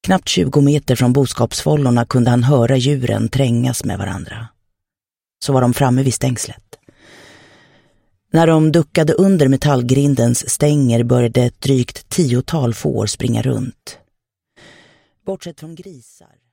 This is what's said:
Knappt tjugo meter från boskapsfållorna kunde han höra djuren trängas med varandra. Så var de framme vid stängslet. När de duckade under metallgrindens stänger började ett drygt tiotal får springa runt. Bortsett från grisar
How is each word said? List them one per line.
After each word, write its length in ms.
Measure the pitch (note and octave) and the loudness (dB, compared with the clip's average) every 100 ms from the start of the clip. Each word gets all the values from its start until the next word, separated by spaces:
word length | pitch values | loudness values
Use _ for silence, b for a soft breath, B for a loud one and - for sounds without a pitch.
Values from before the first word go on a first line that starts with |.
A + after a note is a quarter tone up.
| - | 0
Knappt 220 | F#3 - | -2 0
tjugo 320 | - D3 D3 | -2 0 2
meter 360 | C#3 D3 - B2 | 2 2 0 0
från 160 | B2 | 2
boskapsfållorna 920 | C3 C3 - A2+ - - D3+ C3+ A#2+ A#2 | 2 0 -2 -4 -2 -2 0 2 0 0
kunde 240 | C3 A#2+ | 0 2
han 120 | B2 | 2
höra 340 | B2 C#3 A#2 C3 | 2 2 2 0
djuren 520 | B2+ C#3+ A#2+ G#2+ A2 | 0 -2 -2 -2 -2
trängas 560 | B2+ C3 A#2 B2+ B2 | -2 0 0 -2 -4
med 140 | A#2+ F#2+ | -6 -6
varandra. 500 | G2 F#2+ E2 G#2 A2+ _ _ _ _ _ _ _ _ _ | -8 -10 -12 -14 -16 _ _ _ _ _ _ _ _ _
Så 80 | - | 0
var 80 | C3 | 2
de 140 | B2 | 2
framme 280 | A#2+ C3+ B2+ | 2 2 2
vid 120 | C3+ | 0
stängslet. 480 | - C3 A#2+ - - _ - b b b b b b b b b b b b b b _ | -2 -4 -4 -10 -14 _ -20 b b b b b b b b b b b b b b _
När 140 | D#3+ E3 | 2 4
de 260 | D#3+ D#3 | 4 4
duckade 400 | E3 - - D#3 | 2 0 0 0
under 360 | - G3 F#3+ C3+ | 2 2 4 4
metallgrindens 1000 | C3+ D3 C3+ B2 C3 C#3+ C3+ A#2+ - - | 2 2 0 2 2 2 2 2 0 -4
stänger 540 | - D3 D3 C3 A#2 | -2 0 2 2 2
började 380 | A#2+ B2 A#2+ B2 | 2 0 2 0
ett 180 | B2 - | -2 -2
drygt 480 | C3+ C3 A#2+ - - | -2 0 -2 -8 -8
tiotal 680 | - D3 A#2+ - E3 B2 | -4 0 -2 -2 -2 -2
får 320 | A2+ D3 A#2+ G#2+ | -4 -6 -4 -6
springa 360 | - A#2+ A2+ | -4 -4 -2
runt. 560 | B2+ A#2+ B2 - - - _ _ _ _ _ b b b b b b b - | -4 -4 -6 -12 -20 -20 _ _ _ _ _ b b b b b b b -10
Bortsett 340 | F#3+ F3 D#3+ | -10 -12 -16
från 140 | D#3 | -18
grisar 600 | E3 F#3+ C#3+ _ _ _ _ _ | -18 -20 -20 _ _ _ _ _